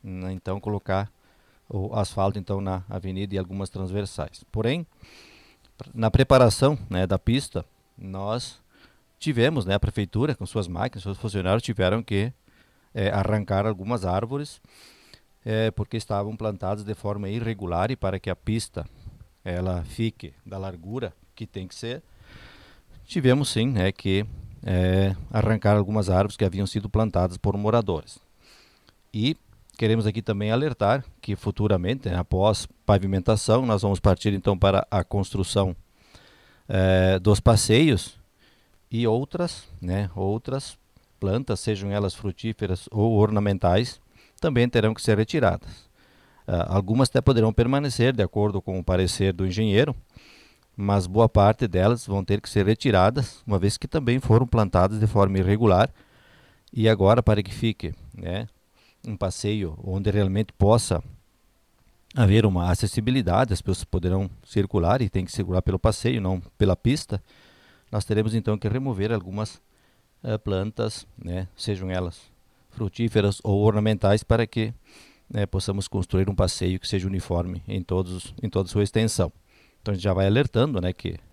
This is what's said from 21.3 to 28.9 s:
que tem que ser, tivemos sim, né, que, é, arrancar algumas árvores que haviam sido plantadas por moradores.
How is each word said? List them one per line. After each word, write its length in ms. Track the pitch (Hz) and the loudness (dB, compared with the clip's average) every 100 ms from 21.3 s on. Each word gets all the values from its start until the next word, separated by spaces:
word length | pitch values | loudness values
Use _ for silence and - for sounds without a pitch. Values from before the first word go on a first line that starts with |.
que 120 | - 110 | -16 -14
tem 200 | 101 92 | -12 -14
que 80 | |
ser, 280 | - 117 139 _ - - - - - - - _ - | -12 -12 -12 _ -20 -20 -20 -20 -20 -20 -20 _ -20
tivemos 440 | - 170 131 131 139 | -8 2 4 4 2
sim, 200 | - 120 | 0 0
né, 220 | 117 92 | 2 0
que, 320 | - 98 95 104 - - - | -2 0 0 -2 -12 -18 -12
é, 540 | - 90 92 95 98 92 - | -4 0 2 2 2 -2 -4
arrancar 440 | 113 110 110 104 104 | -2 0 2 2 2
algumas 320 | 98 107 98 | 2 -2 2
árvores 280 | 92 101 - | 2 0 0
que 80 | |
haviam 220 | 98 95 98 | -2 -2 -4
sido 220 | 110 101 | -4 -2
plantadas 480 | 110 110 90 90 90 | -2 0 0 -2 -2
por 200 | 101 101 | -4 -2
moradores. 600 | 104 117 101 80 - - _ _ _ - _ _ _ | 0 0 0 -4 -6 -20 _ _ _ -20 _ _ _